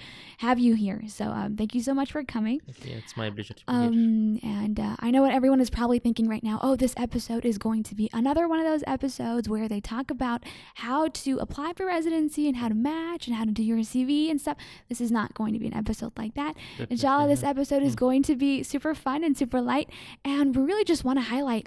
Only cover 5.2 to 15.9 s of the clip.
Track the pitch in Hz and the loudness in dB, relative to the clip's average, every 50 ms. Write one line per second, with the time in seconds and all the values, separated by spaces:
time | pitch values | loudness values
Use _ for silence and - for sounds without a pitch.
5.2 | 269 269 - 262 254 269 269 262 247 226 - 226 240 240 247 240 - 240 226 - | 6 6 4 4 4 6 6 4 4 2 0 0 2 2 2 2 2 0 2 2
6.2 | 226 220 220 220 - 214 214 - - 269 269 233 254 247 - - 247 240 - 240 | 0 0 0 -2 -2 -4 -2 0 2 2 4 4 2 0 0 -2 -4 -4 -4 -6
7.2 | - - 226 233 - 240 214 202 - 220 220 220 214 - 202 214 214 - - 226 | -4 -4 -4 -2 0 0 -2 0 -2 -2 -2 -2 -4 -4 -2 -2 -2 -2 0 0
8.2 | 240 269 294 320 339 330 320 320 320 320 311 302 - - 269 254 277 269 - - | 0 2 4 2 2 4 2 2 2 2 2 0 0 -2 -2 -2 -2 -4 -4 -4
9.2 | 240 233 233 240 214 208 214 214 220 214 208 202 - - 226 247 262 - 285 240 | -4 -2 -2 -2 -2 -2 -2 -2 -2 -2 -4 -4 -6 -4 -6 -6 -4 -4 -4 -2
10.2 | 262 240 233 240 - - - - - - - - 226 233 262 302 320 320 - - | -2 -2 -2 -2 -6 -10 -16 -18 -20 -20 -16 -12 -6 -2 0 2 0 0 -2 -4
11.2 | - 269 269 - - - - 285 285 330 349 - 381 370 349 330 320 330 330 320 | -4 -2 -2 -2 -4 -6 -6 -6 -6 -6 -4 -4 -2 -2 0 0 0 0 2 2
12.2 | 311 294 - 302 302 294 254 240 240 226 214 220 240 294 311 330 330 339 349 330 | 0 0 0 0 0 2 0 0 0 0 2 2 2 0 0 -2 -4 -4 -6 -6
13.2 | - 240 233 220 226 220 208 226 220 220 226 226 226 - - 254 254 262 294 294 | -4 -4 -4 -2 0 -2 0 0 0 2 2 0 0 0 0 0 0 2 2 2
14.2 | 311 320 311 277 - 311 285 - - - - - - _ 240 - 240 220 233 220 | 2 2 0 0 -2 -4 -4 -6 -10 -18 -20 -20 -12 _ -6 -4 0 0 2 0
15.2 | 208 - - - 220 220 214 226 220 226 - 214 214 214 | 0 -2 -4 -4 -4 -2 -2 -2 -4 -4 -4 -4 -4 -4